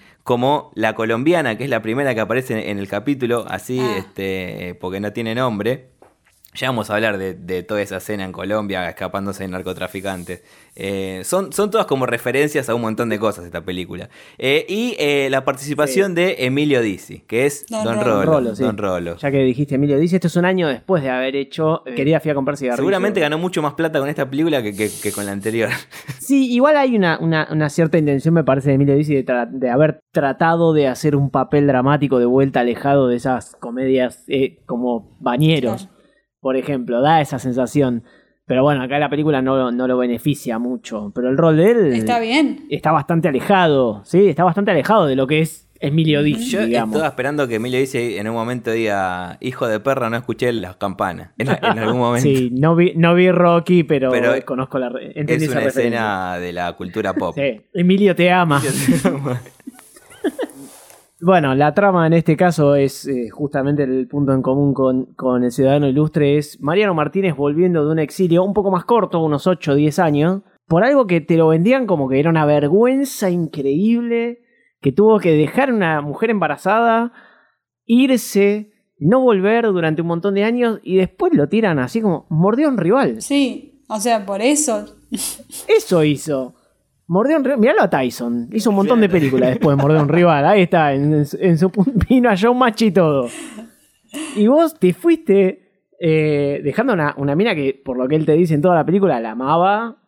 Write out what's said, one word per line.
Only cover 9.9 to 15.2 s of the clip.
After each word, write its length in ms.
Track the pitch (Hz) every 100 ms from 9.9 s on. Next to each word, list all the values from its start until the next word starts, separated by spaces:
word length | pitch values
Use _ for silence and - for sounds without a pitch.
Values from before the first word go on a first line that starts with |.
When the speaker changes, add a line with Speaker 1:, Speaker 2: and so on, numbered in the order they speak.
| 98 98 92 87 87 _ - _ -
Speaker 1:
Eh, 460 | 98 98 95 95
son, 280 | 95 180 185
son 160 | - 208
todas 140 | 220 185
como 180 | 135 123
referencias 600 | 117 123 131 147 147 123
a 80 | 120
un 40 |
montón 260 | 110 110 120
de 100 | 107
cosas 260 | 107 92
esta 180 | 87 85
película. 440 | 85 92 90 92 92 - - -
Eh, 260 | 127 151 160
y, 260 | 202 247 208
eh, 260 | 147 143